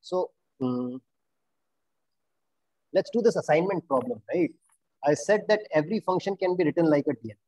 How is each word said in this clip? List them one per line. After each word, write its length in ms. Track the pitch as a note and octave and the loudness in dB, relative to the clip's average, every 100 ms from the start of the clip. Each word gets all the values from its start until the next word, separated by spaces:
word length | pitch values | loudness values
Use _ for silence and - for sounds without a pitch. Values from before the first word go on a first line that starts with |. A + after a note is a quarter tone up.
So, 300 | - F3+ F3+ _ _ _ | -4 -4 -4 _ _ _
mm, 380 | B2+ B2 B2 B2+ _ _ _ _ _ _ _ _ _ _ _ _ _ _ _ _ _ _ _ | -4 -2 -6 -10 _ _ _ _ _ _ _ _ _ _ _ _ _ _ _ _ _ _ _
let's 160 | F3 F#3+ | -2 0
do 100 | A#3 | 0
this 160 | A#3 F#3+ | 2 0
assignment 500 | - D#3 F#3 F#3 - | 2 2 2 -2 -2
problem, 340 | C3+ A#2+ A2+ - | -2 -2 -8 -6
right? 180 | D#3+ D#3+ - _ _ _ _ C#3 | -2 -2 -4 _ _ _ _ 0
I 80 | |
said 320 | D3 - G#3 - | 0 2 0 2
that 140 | G#3+ G#3 | 0 2
every 280 | D#3 D3+ A3 | -2 0 -4
function 340 | F3+ F#3 - G3 | -2 -2 -2 -2
can 220 | F#3 F3+ | -2 2
be 80 | D#3+ | 0
written 240 | C#3+ E3 | 2 4
like 160 | D3 C#3+ | 4 2
a 60 | |
D 60 | C3+ | -4
N 80 | A2+ | -8
F. 60 | G#2+ | -16